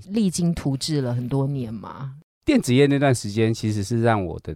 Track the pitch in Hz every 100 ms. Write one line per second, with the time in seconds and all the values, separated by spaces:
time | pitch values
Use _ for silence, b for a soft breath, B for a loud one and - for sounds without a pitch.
0 | 185 208 196 165 170 165 147 135 - 151
1 | 127 120 123 135 139 139 117 110 92 80
2 | 139 - - _ - 269 - 123 139 139
3 | 143 127 104 101 113 113 110 107 95 117
4 | 117 110 87 80 -